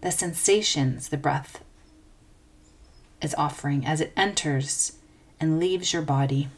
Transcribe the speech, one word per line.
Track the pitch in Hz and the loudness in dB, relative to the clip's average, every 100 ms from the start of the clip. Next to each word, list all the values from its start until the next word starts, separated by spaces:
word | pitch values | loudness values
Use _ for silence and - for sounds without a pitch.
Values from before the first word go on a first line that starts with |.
the | 185 | -4
sensations | 170 180 170 208 202 214 - 131 123 - | -2 -2 0 4 4 4 2 2 0 -4
the | 143 | -2
breath | 139 139 - - - - - - - - - - - - - - - - - - | 0 -2 -4 -18 -20 -20 -20 -20 -20 -20 -20 -20 -20 -20 -20 -20 -20 -20 -20 -8
is | 147 - | -6 -2
offering | 147 - 147 143 131 | -2 -2 0 0 0
as | 151 | -2
it | 160 - | -2 0
enters | 196 202 156 135 135 - - - - - - - | 0 0 0 -2 -2 -2 -4 -6 -20 -20 -20 -4
and | 160 160 | 0 2
leaves | 180 185 180 | 2 0 0
your | 170 | -2
body. | 151 135 139 135 143 | 0 2 2 2 -2